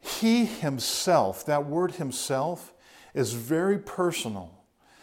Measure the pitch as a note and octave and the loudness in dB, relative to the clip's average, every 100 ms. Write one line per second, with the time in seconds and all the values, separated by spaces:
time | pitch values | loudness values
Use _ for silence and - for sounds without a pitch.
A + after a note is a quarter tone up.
0 | - - A3+ A#3 A3 - D#3 C3+ A2 - | -8 0 4 4 4 0 -2 -2 -2 -2
1 | - E3 G2 F#2+ - D3 C#3+ D#3 F3+ F3+ | 4 4 4 -2 0 0 0 0 0 -2
2 | C#3+ B2 - C3 D3 F3 - - - - | -6 -4 -2 -2 -2 -6 -12 -20 -20 -20
3 | - C#3+ A#2+ A#2 A#2 D#3+ F#3 G3+ G3+ - | -12 -2 -2 -2 0 0 2 0 -2 -2
4 | F3+ E3 A#2+ G#2 F2 - _ _ _ - | 0 0 -4 -8 -10 -18 _ _ _ -20